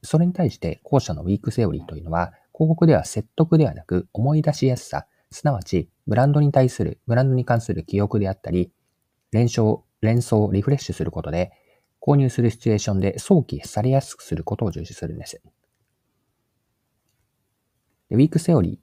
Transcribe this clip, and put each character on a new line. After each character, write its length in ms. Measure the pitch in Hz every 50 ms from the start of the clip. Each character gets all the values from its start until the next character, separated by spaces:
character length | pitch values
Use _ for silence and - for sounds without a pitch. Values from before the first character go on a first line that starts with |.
| -
そ 140 | - - 156
れ 80 | 170
に 60 | 180 180
対 200 | - 180 127 -
し 60 | -
て 220 | - 85 78 - _
後 160 | - - 139
者 140 | - - 85
の 100 | 73 76
ウ 20 |
ィ 120 | 87 98 101
ー 20 |
ク 100 | - -
セ 160 | - - 117
オ 60 | 92 80
リ 80 | 76
ー 60 | 80
と 100 | - 80
い 60 | 78 85
う 20 |
の 80 | 82 80
は、 200 | 85 87 85 - _ _ _ _
広 120 | - 160 160
告 180 | 165 165 175
で 80 | 160 135
は 100 | 92 -
説 240 | - - 110 107 _ _
得 240 | - 160 160 - 160
で 80 | 156
は 80 | 110 76
な 80 | - -
く 240 | - 87 90 - _ _
思 240 | - 113 135 151
い 60 | 156 147
出 100 | 151 143
し 160 | - - 131
や 80 | 127
す 120 | 120 - -
さ、 200 | - 139 - _ _ _ _ _ -
す 120 | - -
な 80 | 156 139
わ 120 | 98 90
ち 240 | - - 90 80 - _ _ _
ブ 80 | - 107
ラ 120 | 110 127
ン 60 | 143 143
ド 80 | 147
に 120 | 147 143 143
対 160 | 139 131 127
す 160 | - - 107
る、 160 | 76 - _ _ -
ブ 80 | 117
ラ 80 | 123 131
ン 60 | 135
ド 40 | 131
に 100 | 127 120
関 160 | - 120 117
す 140 | - - 98
る 80 | 80 82
記 180 | - - 98
憶 200 | 104 101 - 110
で 80 | 101 95
あ 40 | 95
っ 80 | _
た 120 | _ 80 85
り、 180 | 90 87 87 _ _ _ _ _ _ _ _ _ _ _ _ -
連 160 | 110 120 120
想、 360 | - - 113 107 113 - _ _ _ _
連 220 | - 110 113 123 117
想 220 | - - 110 104
を 80 | 101 98
リ 100 | 98 104
フ 80 | -
レ 60 | 143
ッ 20 | 135
シ 140 | - - 80
ュ 20 |
す 100 | - 80
る 60 | 82
こ 120 | - 82 80
と 100 | - 76
で、 180 | 85 90 - _ _ _ _ _ _ _ _ _ _ -
購 100 | - 147
入 120 | 143 135 127
す 140 | - - 120
る 80 | 117
シ 80 | 110 -
チ 100 | - -
ュ 40 | 110
エ 20 |
ー 40 | 104
シ 120 | - -
ョ 40 | 101
ン 60 | 95
で 180 | 95 98 - -
想 240 | - - 202 170 127
起 240 | - - 71 -
さ 140 | - - -
れ 80 | 107 127
や 140 | 131 135 -
す 120 | - -
く 60 | _
す 160 | - - -
る 80 | 82 82
こ 140 | - 101 -
と 80 | 120
を 40 | 101
重 140 | 82 - 85
視 80 | - -
す 160 | - - 80
る 60 | 82
ん 40 | -
で 60 | -
す。 160 | - - - _ - _ _ _ _ _ _ _ _ _ _ _ _ _ _ _ _ _ _ _ _ _ _ _ _ _ _ _ _ _ _ _ _ _ _ _ _ _ _ _ _ _ _ _ _ _ _ _ _ _ _ _ _
で、 60 | -
ウ 20 | 113
ィ 60 | 139
ー 40 | 156
ク 100 | - 170
セ 160 | - - 170
オ 60 | 139
リ 180 | 90 85 - -